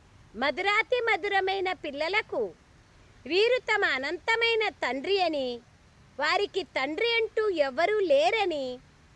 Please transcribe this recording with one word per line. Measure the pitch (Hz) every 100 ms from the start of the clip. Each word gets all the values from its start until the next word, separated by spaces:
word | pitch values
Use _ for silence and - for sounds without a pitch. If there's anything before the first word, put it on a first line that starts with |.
| - - - 202
మధురాతి | 269 294 392 415 427 494
మధురమైన | 466 392 311 392 381 392 370
పిల్లలకు | 370 311 277 320 415 403 330 196 151 _ - - - - - 247
వీరు | 349 453 494
తమ | - 415
అనంతమైన | 359 262 277 349 - 453 466 453 415
తండ్రి | - 285 262 339 392
అని, | 349 294 254 240 - - - - - -
వారికి | 302 370 403 381
తండ్రి | 320 294 277 311 466
అంటూ | 466 440 - 427
ఎవరూ | 339 277 254 349 427
లేరని | 370 277 330 453 392 302 254 254 - - -